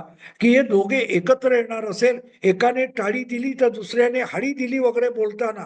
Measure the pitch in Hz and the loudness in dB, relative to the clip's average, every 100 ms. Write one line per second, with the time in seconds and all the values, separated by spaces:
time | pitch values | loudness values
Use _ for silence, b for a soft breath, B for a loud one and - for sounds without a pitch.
0 | - B B B 233 254 233 196 196 262 | -6 B B B 4 4 4 2 2 -2
1 | 226 175 175 262 254 247 226 220 214 - | 0 -2 2 2 4 2 0 -6 -8 0
2 | 247 240 - b 190 185 247 254 254 233 | 0 0 -10 b 0 2 2 2 -4 -4
3 | 202 247 240 240 269 262 240 214 180 240 | -4 -4 -6 -6 -6 0 0 0 -6 0
4 | 240 247 220 170 269 277 247 269 247 233 | 2 0 -4 -4 -4 -4 -4 0 0 2
5 | 247 233 214 208 226 208 | -2 0 -4 -2 -6 -6